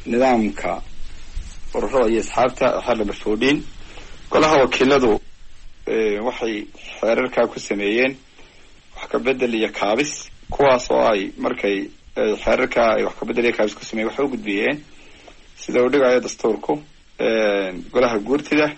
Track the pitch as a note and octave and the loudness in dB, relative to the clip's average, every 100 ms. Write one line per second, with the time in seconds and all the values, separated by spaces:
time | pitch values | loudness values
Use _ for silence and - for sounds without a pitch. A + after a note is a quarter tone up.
0 | - A#2 C3 A#2+ G#2+ - - F#2 - - | -2 2 4 4 2 -2 -4 -6 -6 -6
1 | - - - - - - - - G#2+ C3 | -6 -6 -10 -8 -10 -8 -6 -4 0 2
2 | A#2 A2+ - - B2+ - B2+ - - A2+ | 4 2 0 0 0 2 0 0 0 -2
3 | G2+ G2 - G#2+ B2+ D3+ - - - - | -2 -4 -4 0 2 0 -2 -12 -16 -16
4 | - - - E3+ D#3 D#3 B2+ - B2+ C#3+ | -16 -16 -2 2 4 6 4 4 4 4
5 | B2 G2+ - - - - - - - A2+ | 4 2 -2 -16 -16 -16 -16 -12 -4 0
6 | A2 G#2 A#2 A#2+ A#2 G#2+ G#2+ - - - | 0 0 -4 -4 -4 -4 -8 -14 -16 -4
7 | G#2 A#2 B2+ B2+ A#2 - - G2+ G2+ A2+ | 0 2 2 2 0 0 -6 -2 0 2
8 | C3 C3+ - - - - - - - - | 0 -2 -14 -20 -20 -20 -20 -20 -20 -16
9 | - B2 A#2 C3 B2 A2+ G#2+ G2+ G2+ A2+ | -6 -4 -2 0 0 0 -2 -2 0 0
10 | D3 - - - - - C#3+ B2+ - B2+ | -2 -6 -14 -16 -6 2 4 4 2 2
11 | A#2+ G#2 G2+ B2+ C3 B2+ G2+ G2 G2 - | 4 2 -2 -4 -6 -2 0 -2 -4 -12
12 | - - A2 G#2 - A#2 B2+ - A#2 G#2+ | -10 -2 0 0 2 2 2 4 4 4
13 | G2+ - A2 A#2 A#2 A2+ G#2+ - - A2+ | 0 -4 -4 0 0 2 0 -2 -8 -4
14 | A2 - C#3 B2 G#2 G2+ A#2+ D3 - - | -4 -2 -2 -4 -4 -2 0 -2 -8 -20
15 | - - - - - - - B2 B2+ C#3+ | -20 -20 -20 -20 -20 -16 -2 2 4 4
16 | B2+ B2+ A2 - A#2 G#2 - D3+ - - | 4 4 0 -2 -2 0 -2 -4 -6 -20
17 | - - A2+ A2+ G#2+ G2+ F#2+ F2+ - B2 | -16 -4 0 2 2 0 -2 -6 -4 2
18 | B2 A2+ G#2 C#3+ D3 D3+ D3+ | 2 2 0 -2 0 2 2